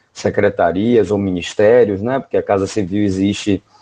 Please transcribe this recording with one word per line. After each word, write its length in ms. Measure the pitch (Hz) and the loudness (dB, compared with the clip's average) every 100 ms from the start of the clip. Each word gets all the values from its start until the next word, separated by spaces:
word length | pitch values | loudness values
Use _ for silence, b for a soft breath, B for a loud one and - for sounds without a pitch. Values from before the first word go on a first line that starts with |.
| _ | _
secretarias 960 | - - 95 101 - 87 87 113 120 95 | -6 -4 0 0 2 0 0 2 2 2
ou 80 | 101 | 0
ministérios, 840 | 98 90 82 - 104 123 107 98 | -2 -4 -6 0 4 4 4 0
né? 180 | 113 131 | -4 -6
Porque 180 | - 98 | -4 -4
a 60 | |
Casa 240 | - 101 95 | 0 -2 0
Civil 360 | 110 90 104 | -4 -4 -2
existe 580 | 104 95 98 101 104 98 b b | -2 0 -2 -2 -2 -4 b b